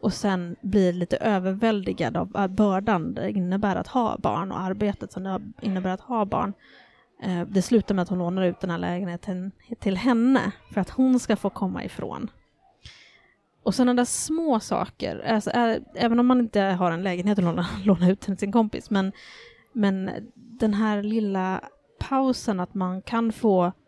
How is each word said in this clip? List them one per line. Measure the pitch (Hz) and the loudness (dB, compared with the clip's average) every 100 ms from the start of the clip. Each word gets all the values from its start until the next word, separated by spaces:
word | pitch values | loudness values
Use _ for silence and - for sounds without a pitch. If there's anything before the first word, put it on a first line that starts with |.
och | 220 | -2
sen | - 208 190 175 180 | 0 0 -2 -4 -8
blir | - 202 185 | 0 4 4
lite | 175 175 - | 2 -2 0
överväldigad | - 202 185 190 226 214 190 190 135 160 | 0 0 0 0 0 0 -2 -2 -2 -2
av, | 185 - | -4 -2
av | 196 | -2
bördan | 190 208 190 208 190 160 | 2 2 2 0 0 -2
det | 180 - | -4 -4
innebär | 208 180 190 208 185 | -2 -2 0 0 -2
att | 185 | -2
ha | 262 233 - | -2 0 0
barn | - 110 190 | -2 -2 -4
och | - | -4
arbetet | 185 196 208 196 196 | -4 -2 -2 -4 -8
som | - | -8
det | 190 185 208 - | -6 -6 -8 -8
innebär | 226 185 185 | -4 -2 -2
att | 185 | -6
ha | - 240 202 | -4 -2 0
barn. | 196 202 202 _ - - _ _ _ | -2 -2 -6 _ -20 -20 _ _ _
Eh, | 226 175 | -4 -4
det | 175 196 | 0 0
slutar | 180 240 - 196 | 4 2 4 0
med | |
att | 175 | 0
hon | 180 | -2
lånar | 175 185 | -2 0
ut | 185 175 | 0 0
den | 185 | -4
här | 170 | -4
lägenheten | 175 175 190 175 - 185 190 - _ 226 | -4 -4 -6 -8 -8 -6 -8 -12 _ -6
till | - 185 | -2 0
henne | 233 240 240 262 - - - | 2 4 4 4 2 -6 -6
för | - | -4
att | 190 | -4
hon | - 262 254 | 2 4 4
ska | - 214 | 2 -2
få | 202 | -2
komma | - 190 185 | -2 -4 -4
ifrån. | - - - - - _ _ _ _ _ - - - _ _ _ _ _ | -8 -8 -8 -8 -10 _ _ _ _ _ -20 -20 -20 _ _ _ _ _
Och | - 202 | -4 2
såna | 247 | 4
där | 247 240 | 4 2
små | - - 320 320 226 | -2 -2 -2 2 0
saker, | - - 190 - - - - | 0 -2 -2 -6 -8 -6 0
alltså, | 220 - | 0 0
är, | - 233 220 - - | 0 2 0 -4 -2
även | 233 233 | 2 4
om | 247 | 6
man | 254 | 4
inte | 233 202 | 4 2
har | 196 180 180 | 2 2 2
en | 165 | 0
lägenhet | 190 180 185 208 | -2 0 0 2
att | |
låna, | 175 165 175 214 | 2 0 -2 -2
<laughs> | |
låna | 196 175 180 | 2 4 4
ut | 196 | 2
till | - 190 | -2 -4
sin | 202 | 0
kompis, | 233 220 - - | 2 2 -2 -2
men, | 196 190 - - - - - _ | 0 0 -4 -18 -20 -20 -20 _
men | 247 202 190 190 - 220 - | 0 0 0 -4 -8 -12 -20
den | - - 220 | -20 -2 0
här | 202 220 208 | 2 0 0
lilla | 208 220 214 196 185 190 - _ _ _ | -2 -2 0 -2 -2 -4 -8 _ _ _
pausen, | - 269 269 254 - 190 | -2 0 2 0 -2 -2
att | 180 | -2
man | 196 185 185 | -2 -4 -4
kan | - 226 233 | -4 0 0
få | 214 226 185 175 - | 2 4 4 4 -2